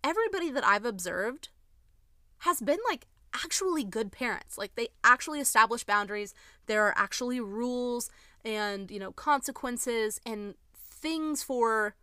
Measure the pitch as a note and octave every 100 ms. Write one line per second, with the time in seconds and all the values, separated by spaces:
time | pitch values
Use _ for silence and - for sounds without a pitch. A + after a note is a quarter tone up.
0 | C#4 F4 A4+ G4 E4+ C4 - G3+ A#3 G3
1 | F3+ F3+ G#3 C4+ - _ _ - _ _
2 | _ _ _ _ F4 E4+ A3+ E4+ A#4 D#4
3 | - _ - - E4 - F#4+ D#4+ G#3 G#3+
4 | G3+ - B3 G3 - - G3+ - A#3 _
5 | - B3+ - D4+ C4+ A3 A3 A#3 - G#3
6 | G3+ G#3 G#3 - - - - G#3+ G#3 -
7 | G3+ - B3 B3+ G#3+ G#3 B3 B3 B3 A#3+
8 | - - - _ A3+ G#3+ G#3 G3+ G3 G3+
9 | F#3+ - - C#4+ C4+ - B3 A#3+ B3+ A#3
10 | A3 - A#3 G#3+ G3+ - _ - - -
11 | D#4 D#4+ D#4 D4 - B3 A3+ A3 G#3 -